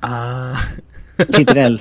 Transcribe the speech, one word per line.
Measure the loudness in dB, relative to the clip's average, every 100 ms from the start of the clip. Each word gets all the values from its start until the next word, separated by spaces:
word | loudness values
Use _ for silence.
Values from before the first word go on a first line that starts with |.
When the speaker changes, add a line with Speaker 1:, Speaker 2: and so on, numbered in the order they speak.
Speaker 1:
Ah. | -10 -8 -8 -8 -8 -6 -8 -8 -16 -20 -10 -2 2 4
Speaker 2:
Literal. | 4 4 4 2